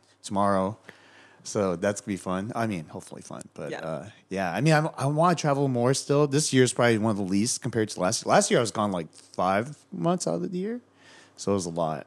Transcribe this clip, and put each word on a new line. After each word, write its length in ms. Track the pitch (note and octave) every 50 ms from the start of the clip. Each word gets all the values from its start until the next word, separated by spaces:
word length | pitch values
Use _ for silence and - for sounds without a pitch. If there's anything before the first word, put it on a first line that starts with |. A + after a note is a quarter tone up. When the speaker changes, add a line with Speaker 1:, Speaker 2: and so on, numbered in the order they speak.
| _ _ _ _ -
Speaker 1:
tomorrow. 540 | - G#2+ G2 G2+ G2+ G2+ F#2+ F#2+ F#2+ A2 - _ - - - - - - - - - - _ -
So 320 | - - A2 G2+ F#2+ F2
that's 240 | E2+ F#2+ G2+ G#2 -
gonna 120 | - - G2+
be 40 | F2+
fun. 340 | - F#2+ F#2 F#2 G2 A2+ -
I 120 | A#2+ A#2 A2
mean, 180 | G#2 F2 D#2
hopefully 360 | - - F#2 E2+ - - - -
fun. 180 | - - - - - _
But 160 | - D#2+ D2
Speaker 2:
Yeah. 80 | - -
Speaker 1:
uh, 300 | - D#2+ D#2+ C#2+ D2+ A2 - - _ _
yeah, 240 | F#2 F#2+ F#2+ F2 E2
I 80 | G2
mean, 120 | C3 D#3+ D#3+
I'm, 140 | D3+ D3+ D#3+ -
I 120 | - B2+ C#3
wanna 260 | D3 D3+ E3 F3+ F3
travel 320 | - - D3+ C#3 C#3 C#3+ C3+
more 260 | B2+ A#2+ A#2 B2 C3+
still. 320 | - - - C#3+ C#3+ D3+ C#3+
This 260 | C3+ D3 D#3 - -
year's 180 | C3 B2+ A#2+
probably 280 | - - B2+ A#2+ A#2 A2
one 120 | G#2 A2+
of 60 | G#2+ F#2+
the 60 | G2+
least 380 | F2+ F#2+ G2+ G#2+ A#2+ - - -
compared 260 | B2+ - A#2 A2 G2
to 100 | - -
last 240 | F2+ F2+ A2+ - -
year. 60 | G#2
Last 200 | A2+ F#3 G3+ -
year 80 | A3 D#3
I 20 |
was 80 | A#2+ G#2
gone, 200 | - A2+ G#2+ G#2
like, 200 | F#2+ F2 D#2+ D#2 -
five 600 | - - - - - F#2 F#2 F#2+ G2+ A#2+ D3 D3 - - _
months 360 | - F3+ E3+ E3 F3+ F3+ - -
out 80 | E3
of 160 | E3+ F3 F#3
the 40 | F#3 F3+
year. 240 | F#3 G#3 A#3 B3 - _ _ _ - - - - - - _ -
So 160 | - - G2+
it 20 |
was 100 | G2 F2
a 40 | F2
lot 300 | E2 E2+ E2+ D#2 D#2 C#2 -